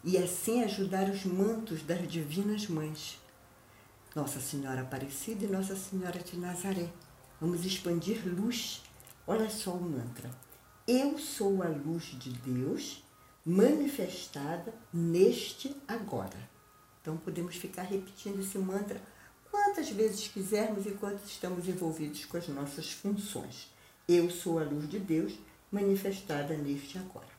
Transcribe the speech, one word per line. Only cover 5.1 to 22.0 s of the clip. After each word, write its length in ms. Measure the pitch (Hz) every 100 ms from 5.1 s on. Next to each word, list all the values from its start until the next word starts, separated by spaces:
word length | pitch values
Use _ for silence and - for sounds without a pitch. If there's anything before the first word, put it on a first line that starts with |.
| - - 214 202
e 20 |
Nossa 280 | 190 190 190
Senhora 440 | - 190 180 175
de 180 | - 175
Nazaré. 520 | 180 175 196 190 170 - - - - -
Vamos 240 | 165 175 180
expandir 560 | - 175 170 180 220 180
luz. 580 | 175 226 - - - - - - - -
Olha 240 | 220 214
só 220 | - 190
o 100 | 175
mantra. 480 | 175 135 117 - 127 - - - - - -
Eu 300 | 254 285 302
sou 460 | - - 202 190
a 40 | 175
luz 360 | 147 143 165 - 127
de 100 | 127
Deus 760 | 123 131 127 131 226 - - - - - -
manifestada 1300 | 160 180 247 311 277 - 180 - - 147 143 175 196 - -
neste 840 | 170 170 170 208 - - - 269 - -
agora. 500 | 226 190 120 95 101 120 - - - - -
Então, 160 | - 160
podemos 380 | 175 165 175 -
ficar 280 | - -
repetindo 580 | 185 196 190 - 208 196
esse 180 | 196 202
mantra 420 | 190 196 202 - - - - - -
quantas 380 | 403 415 403 285
vezes 380 | 202 220 190 -
quisermos 580 | 202 190 208 226 202 202
enquanto 400 | 196 202 196 -
estamos 420 | - 180 180 175
envolvidos 580 | 180 165 160